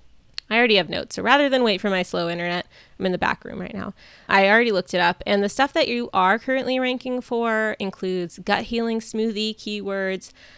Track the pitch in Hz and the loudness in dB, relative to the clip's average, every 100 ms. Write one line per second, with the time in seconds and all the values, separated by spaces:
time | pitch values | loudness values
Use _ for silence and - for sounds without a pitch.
0 | - - _ - - 220 240 202 156 170 | -20 -20 _ -20 -2 2 4 4 2 -4
1 | - - 196 285 285 254 233 185 208 185 | -6 -4 2 4 4 2 2 2 0 -2
2 | 175 180 170 170 175 175 - - - - | -2 -2 -2 -4 -4 -4 -6 -16 -20 -6
3 | 185 180 - - - - 180 196 196 - | -2 0 0 -2 -6 -12 -10 -10 -10 -12
4 | - - - 196 196 220 240 190 - 180 | -20 -20 2 4 6 6 4 0 0 0
5 | 175 180 - 202 202 - 277 330 294 240 | 2 0 0 0 2 0 0 2 0 0
6 | 240 - 185 220 - 262 247 254 254 254 | -2 2 2 2 0 -2 0 -2 -2 -4
7 | 262 247 - 233 226 220 220 - 190 - | -4 -6 -4 -2 0 0 -2 -4 -6 -6
8 | 185 185 170 - 185 202 226 233 233 226 | -4 -4 -4 -8 -2 -2 0 -2 -2 -4
9 | 226 220 226 208 214 214 214 208 196 196 | -4 -2 -2 0 -4 -4 -8 -8 -6 -4
10 | 190 190 - - - | -4 -4 -8 -20 -20